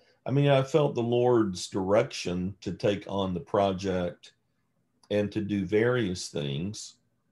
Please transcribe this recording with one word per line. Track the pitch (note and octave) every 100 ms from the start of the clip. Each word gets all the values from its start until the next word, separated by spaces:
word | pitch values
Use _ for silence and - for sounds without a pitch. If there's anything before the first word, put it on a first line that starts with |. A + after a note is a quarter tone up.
| _ _ -
I |
mean, | C#3 C#3+
I | C3+
felt | C3+ D#3+ C#3+ A#2+
the |
Lord's | A#2 A#2+ B2 A#2+ G2+ F#2 -
direction | G2+ F#2+ G#2+ C3 - F#2 F2+ F2+ -
to | G2+
take | F2 G#2+ G2+ -
on | G2 F#2+
the | F2
project | - G#2 G2 F#2 F#2+ F#2 F2 - - _ _ _ _ _ _ _ -
and | G#2 G2+
to | G#2+
do | G2 G2+ F2+
various | G#2+ A#2+ B2 F#2+ F2+ -
things, | E2 C#2+ C#2 F#2+ G#2+ - - _ _ _